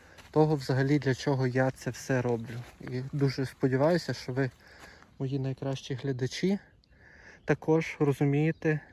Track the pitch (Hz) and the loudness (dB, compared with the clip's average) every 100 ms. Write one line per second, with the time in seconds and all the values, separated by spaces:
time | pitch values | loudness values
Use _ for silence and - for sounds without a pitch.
0 | - - - 151 156 156 131 131 139 147 | -20 -20 -2 2 4 2 0 2 4 2
1 | 135 123 - 135 131 127 131 - - 117 | 2 0 0 0 2 2 2 0 -6 -6
2 | - 131 123 117 113 117 120 - 131 127 | -2 0 2 -2 -4 -10 -12 -14 -8 -6
3 | 131 147 139 131 131 - 135 131 147 175 | -4 0 0 0 -4 0 0 4 4 2
4 | - 123 - 127 131 - - - - - | -2 -8 -6 -2 -2 -4 -20 -20 -20 -20
5 | - - 135 139 131 131 135 135 - 127 | -20 -8 -6 -4 -4 -6 -6 -6 -8 -8
6 | 139 127 127 - 185 196 - _ _ - | -6 -4 -4 -2 0 -2 -4 _ _ -20
7 | - - - - - 151 - 160 160 - | -20 -20 -20 -8 -2 0 2 2 2 0
8 | 143 139 143 143 156 156 160 151 - | 0 2 2 2 2 0 0 -2 -4